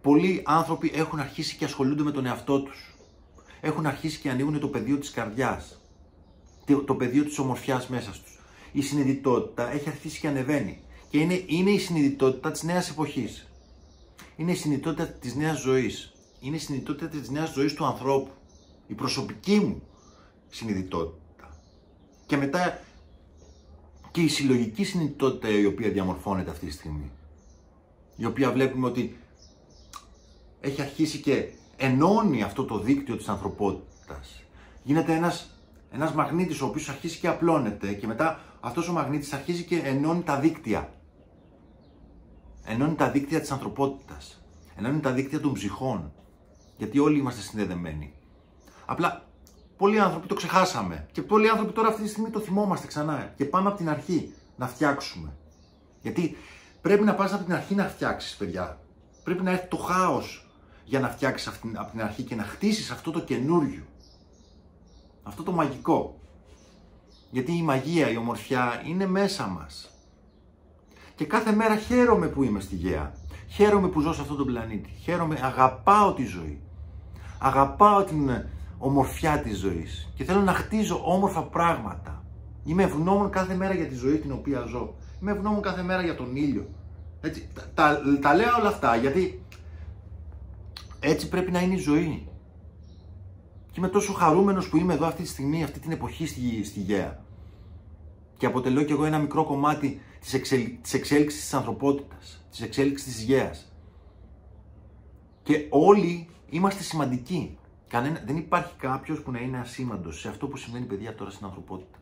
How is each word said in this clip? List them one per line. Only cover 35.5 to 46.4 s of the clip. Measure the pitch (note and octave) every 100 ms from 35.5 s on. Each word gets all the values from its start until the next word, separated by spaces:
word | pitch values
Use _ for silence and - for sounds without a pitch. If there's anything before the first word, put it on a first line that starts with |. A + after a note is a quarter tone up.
| - - - -
ένας | B2 D#3
μαγνήτης | D3+ C#3+ E3 F3+ C3+
ο | C3
οποίος | D3+ -
αρχίζει | C3+ E3+ -
και | F3
απλώνεται | D#3 E3+ D#3 A#2 G2+ G2
και | G2+ A2+
μετά | A2 D#3 - - -
αυτός | A#2 C3+ E3+
ο |
μαγνήτης | E3+ C3 D3 -
αρχίζει | C#3+ - F3
και | E3+ E3+
ενώνει | C#3 C3+ D3+ E3+
τα | F3 C#3
δίκτυα. | D3+ D#3+ - F#2 D2 - - - - - - - - - - - - - - - - -
Ενώνει | - A2+ C#3+
τα | D#3 C3+
δίκτυα | C#3 C3+ D#3+
της | D3+
ανθρωπότητας. | C3+ G#2+ A2+ C#3 C#3 - - - - - - - -
Ενώνει | G#2+ D3+
τα | C#3
δίκτυα | B2 C#3 D3+
των | D3
ψυχών. | A2+ G2 - C3 G#2+ D2+ - - _